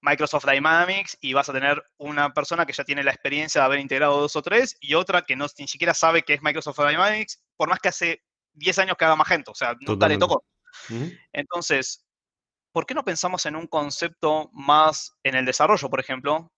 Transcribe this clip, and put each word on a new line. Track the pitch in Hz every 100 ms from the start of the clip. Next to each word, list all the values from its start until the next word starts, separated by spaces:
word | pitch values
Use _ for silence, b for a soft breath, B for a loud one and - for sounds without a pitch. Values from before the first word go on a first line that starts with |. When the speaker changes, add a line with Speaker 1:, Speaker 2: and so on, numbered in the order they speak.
Speaker 1:
Microsoft | 147 147 151 147 139
Dynamics | 135 151 165 175 196 190 -
y | 143
vas | 131 139
a |
tener | 131 139 147 - _
una | 147 147 147
persona | 143 143 170
que | 160
ya | -
tiene | 143 143
la | 139
experiencia | 127 143 143 156 -
de |
haber | 135 143
integrado | 139 135 147 143
dos | 147 156
o |
tres | 147 208 262 -
y | 143
otra | 151 180 180
que | -
no, | 131 143 -
ni | 139
siquiera | 135 170
sabe | 165 165 165
qué | -
es | 147
Microsoft | 151 147 151 143
Dynamics, | 147 156 196 214 214 - _ _
por | -
más | 180
que | 196
hace | 170 170 165 _ _ _
diez | 151 156 185
años | 190 180
que | 165
haga | 156
Magento, | 156 170 131
o |
sea, | 107 123 120
nunca | - 107 160
le | 147
Speaker 2:
Totalmente. | -
Speaker 1:
tocó. | 147 _ _ _ B B
Speaker 2:
Ujú. | 113 151 139 B
Speaker 1:
Entonces, | - 143 175 170 143 - - _ _ _ _ _ _ _
¿por | 170
qué | -
no | 277
pensamos | 269 160 180 180 156
en | 156
un | 165
concepto | 156 147 139 170 165 156 156 151
más | - 139 151 156 151 - _
en | 139 131
el | 127
desarrollo, | 127 156 202 139
por | 135
ejemplo | 127 131 135 156 165